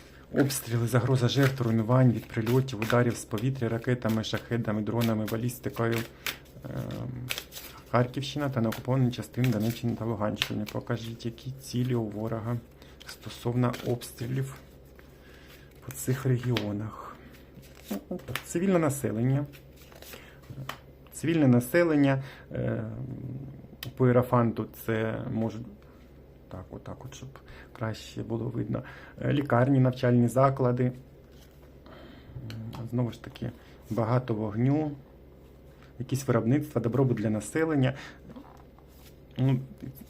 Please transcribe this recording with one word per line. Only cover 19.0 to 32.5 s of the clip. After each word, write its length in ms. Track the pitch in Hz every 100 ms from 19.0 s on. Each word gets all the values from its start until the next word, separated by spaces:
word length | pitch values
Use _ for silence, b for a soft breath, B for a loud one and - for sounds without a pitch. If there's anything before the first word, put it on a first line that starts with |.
| 110 110 123 139 147 - - - - - B B B B - - 131 - - - -
Цивільне 360 | - 143 165 143
населення, 760 | 120 120 170 170 147 139 135 135 B B
е, 320 | - 123 117 110 110 131 - 127 123 - - - - - -
по 100 | 127
Іерофанту 600 | 123 123 123 117 107 110 - -
це 380 | 113 110 113 113
може 260 | 110 113 104 123 - - B B B - - -
так, 160 | 95 87
отак 340 | - - 95
от, 100 | -
щоб 140 | - 131 - - B B
краще 500 | - 110 107 - -
було 220 | 110 117
видно. 380 | 117 120 117 117 - B B -
Е, 100 | -
лікарні, 480 | 135 139 120 127 135
навчальні 480 | 127 123 123 120 120
заклади. 640 | 123 135 135 127 123 123 - - - - - - - - - - B B B B - 113